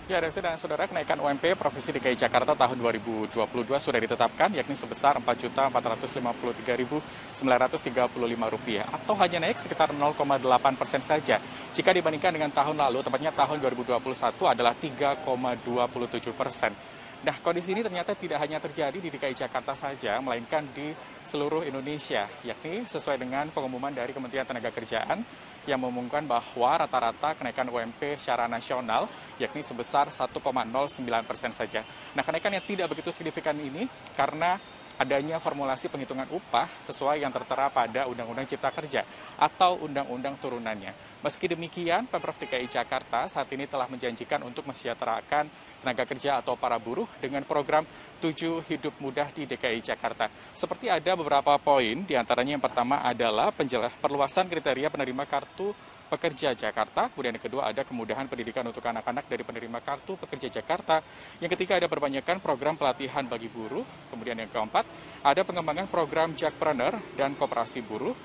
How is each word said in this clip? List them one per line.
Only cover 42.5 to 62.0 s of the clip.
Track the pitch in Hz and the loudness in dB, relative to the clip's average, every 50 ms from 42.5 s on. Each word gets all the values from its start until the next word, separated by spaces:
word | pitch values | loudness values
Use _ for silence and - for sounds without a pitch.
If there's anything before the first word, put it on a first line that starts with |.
K | - 123 | -2 -2
I | 127 123 | -2 -2
Jakarta | - - 120 - 135 131 - - - 117 135 185 | -2 -2 -2 0 -2 -4 -2 0 0 0 0 0
saat | - 160 135 - 139 | -2 -4 -4 -4 -4
ini | 131 139 | -6 -6
telah | 139 - 139 123 120 | -4 -2 -2 -2 -2
menjanjikan | 131 123 127 123 117 113 123 - 151 143 - | -4 -4 -4 -4 -4 -4 -4 -2 -2 -2 -2
untuk | 127 120 - 120 143 | -4 -8 -8 -8 -8
mensejahterakan | 131 - - 120 117 - - 113 113 110 - - - 147 151 151 - - - - - - | -10 -6 -6 -6 -4 -2 -2 -2 -2 -2 -2 0 0 0 0 0 -6 -18 -20 -20 -20 -6
tenaga | - 131 123 117 127 - | -4 -2 0 0 0 -2
kerja | - 131 - 147 131 123 | -2 -2 0 0 0 2
atau | - - 123 | 2 -2 -2
para | - - 127 120 117 | 0 2 0 0 0
buruh | 110 113 120 160 233 220 - - | 0 -2 -2 -2 -4 -6 -6 -8
dengan | - 131 139 139 139 | -6 -4 -4 -4 -4
program | - 156 147 139 139 151 151 160 - - - - - - - - | 0 0 0 2 4 4 4 4 2 -10 -18 -18 -18 -10 -2 -2
Tujuh | 165 151 - 165 165 165 165 156 - | -2 -2 0 -2 -2 -2 -2 -2 -4
Hidup | 160 143 139 151 139 - 143 | -6 -2 -2 -6 -6 -4 -6
Mudah | 135 123 147 143 143 - | -4 -2 -2 -2 -2 -2
di | 165 147 | -8 -6
D | 127 127 117 | -6 -4 -2
K | - 127 | 0 0
I | 113 117 107 | 0 0 -2
Jakarta. | - 117 - - 117 113 - 113 107 - - - - - | -4 -4 -2 -2 -4 0 0 -2 -2 -2 -8 -20 -16 -6
Seperti | - - 170 175 - - 233 | -6 -4 -4 -4 -4 0 2
ada | 190 160 147 175 | 2 2 4 2
beberapa | 185 175 160 143 147 139 139 147 143 143 | 2 2 2 4 4 4 6 6 6 6
poin, | - - 143 135 123 107 113 151 196 185 | 6 6 6 6 6 4 2 -2 -2 2
diantaranya | 151 123 117 - 120 - 127 139 147 | 2 2 4 4 4 4 4 2 0
yang | 139 127 | 0 0
pertama | 131 - - 120 123 139 143 131 | 0 2 2 2 4 2 2 2
adalah | 127 120 110 123 117 107 107 139 202 | 0 2 2 2 2 4 4 4 2
penjela-, | 208 - 160 127 123 120 110 120 | 2 0 -2 0 2 0 0 0
perluasan | - - - 143 139 143 139 135 - 185 185 185 | -4 -2 -2 -2 2 2 2 2 4 2 2 2
kriteria | 170 160 147 151 131 127 139 151 | 0 -2 0 0 0 2 0 -2
penerima | - 147 139 127 127 131 143 - | 0 -2 -2 -2 -2 -4 -4 -2
kartu | - 139 135 - - - 190 202 208 - - - - - - - | -2 -2 -2 -4 -8 -6 -6 -6 -6 -6 -12 -20 -20 -20 -6 -4
pekerja | - 147 - 170 143 131 - 143 123 | -4 0 0 -2 0 2 0 0 0
Jakarta, | - - 110 101 113 107 - - 170 - - | 2 -2 -2 0 0 0 0 2 0 0 0
kemudian | - - 135 123 113 | -2 -2 -4 -2 -4
yang | 113 - | -2 -6
kedua | 113 107 135 139 113 | -4 -2 0 0 0
ada | 110 120 135 | 0 -2 -4
kemudahan | - 131 120 113 107 107 127 139 127 | -4 -4 -6 -2 -2 -2 -4 -2 -6
pendidikan | - 120 113 117 110 131 123 | -4 -6 -6 -4 -4 -4 -4
untuk | 117 113 127 113 | -4 -6 -4 -4
anak-anak | 120 113 113 107 - 120 127 - - | -4 -4 -2 -2 -2 -2 -4 -4 -4
dari | 127 110 113 | -6 -6 -6
penerima | - 117 117 117 113 117 117 - | -6 -8 -8 -8 -8 -8 -8 -6
kartu | - 139 139 - - 190 | -6 -6 -6 -6 -10 -8
pekerja | 175 - - - 135 135 123 | -8 -8 -10 -8 -6 -6 -6
Jakarta, | - 113 107 - 160 180 - - 160 156 156 - - - - - - - 170 | -6 -6 -2 -2 -2 -2 2 4 4 4 4 -2 -18 -18 -18 -18 -10 -6 -2
yang | 170 | -2
ketiga | 180 175 185 180 202 | 0 0 2 4 4
ada | 180 170 165 | 4 4 2
perbanyakan | 165 147 | 2 2